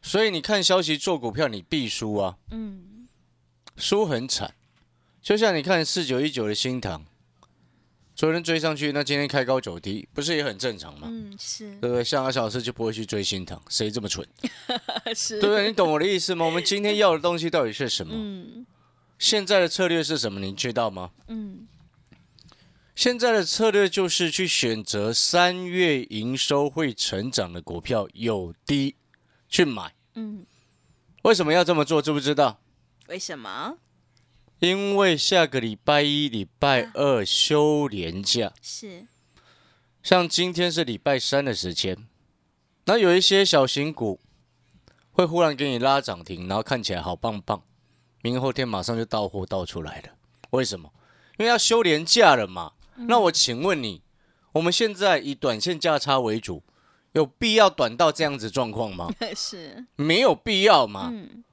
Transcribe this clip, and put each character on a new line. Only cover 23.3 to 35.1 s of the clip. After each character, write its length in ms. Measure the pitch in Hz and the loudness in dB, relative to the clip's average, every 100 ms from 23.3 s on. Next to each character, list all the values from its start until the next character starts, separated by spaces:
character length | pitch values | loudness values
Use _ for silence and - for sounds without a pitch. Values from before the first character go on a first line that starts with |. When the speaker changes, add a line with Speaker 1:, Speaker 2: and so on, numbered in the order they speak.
Speaker 1:
的 120 | 220 | 2
策 280 | 170 - 220 | 2 2 2
略 180 | 208 196 | 4 2
就 180 | 185 180 | 2 0
是 220 | - 175 | 0 -2
去 180 | 151 185 | 0 -2
选 360 | - 123 110 | 0 0 -2
择 280 | 104 104 104 | -4 -2 0
三 540 | 117 - 175 180 180 180 | 0 2 4 4 2 -4
月 380 | 180 180 143 | 0 2 2
营 340 | 120 107 113 131 | -2 -6 -4 -2
收 320 | - 143 143 | 0 2 0
会 240 | 135 123 | 0 -4
成 380 | - - 95 117 | -2 -4 -4 -2
长 200 | 127 92 | -2 -4
的 80 | 87 | -6
股 220 | 82 85 | -10 -10
票， 260 | - 120 98 | -2 -2 -2
有 400 | - 113 107 90 82 - | -4 -2 -2 -4 -10 -4
低 280 | 143 139 - _ _ _ _ _ | -2 -2 -6 _ _ _ _ _
去 160 | - 170 | 2 2
买。 280 | 113 82 _ _ | 2 -10 _ _
Speaker 2:
嗯。 320 | - 220 208 180 _ _ _ _ _ _ _ | -14 -12 -14 -18 _ _ _ _ _ _ _
Speaker 1:
为 100 | - | 2
什 120 | 214 160 | 4 4
么 60 | |
要 100 | 170 | 2
这 140 | 175 170 | 4 2
么 80 | |
做？ 180 | 143 156 | 4 2
知 120 | 139 | 2
不 80 | 147 | 0
知 120 | 135 | 0
道？ 280 | 143 139 104 _ _ _ _ _ | 2 2 2 _ _ _ _ _
Speaker 2:
为 120 | 180 | -12
什 180 | - 156 | -10 -12
么？ 400 | 110 98 180 330 _ _ _ _ _ _ _ _ | -12 -10 -10 -12 _ _ _ _ _ _ _ _
Speaker 1:
因 360 | 175 190 202 202 | 0 0 0 2
为 220 | 196 | 2